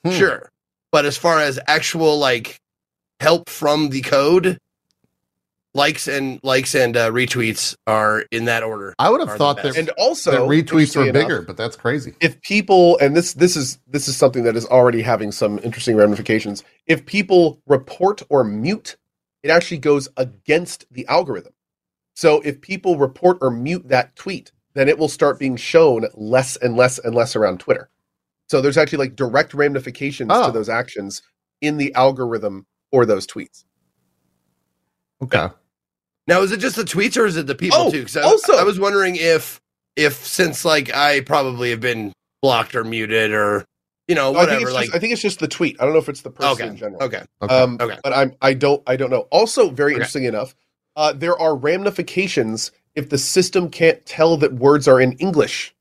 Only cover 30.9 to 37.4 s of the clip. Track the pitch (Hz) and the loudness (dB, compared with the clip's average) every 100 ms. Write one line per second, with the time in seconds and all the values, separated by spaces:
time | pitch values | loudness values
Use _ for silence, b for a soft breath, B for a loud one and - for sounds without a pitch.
30.9 | 107 98 - _ _ _ _ 151 151 139 | -10 -10 -12 _ _ _ _ -4 -2 -2
31.9 | 123 131 131 123 113 107 95 _ _ _ | 2 2 2 -6 -4 -6 -10 _ _ _
32.9 | 131 113 98 - - 90 _ _ _ _ | 2 2 0 -2 -14 -16 _ _ _ _
33.9 | _ _ _ _ _ _ _ _ _ _ | _ _ _ _ _ _ _ _ _ _
34.9 | _ _ _ 127 - 87 _ _ _ _ | _ _ _ -4 -2 -2 _ _ _ _
35.9 | _ _ _ - 180 196 208 247 214 202 | _ _ _ 0 2 2 -2 -4 -4 -4
36.9 | 175 214 254 214 165 | -2 -2 0 0 -2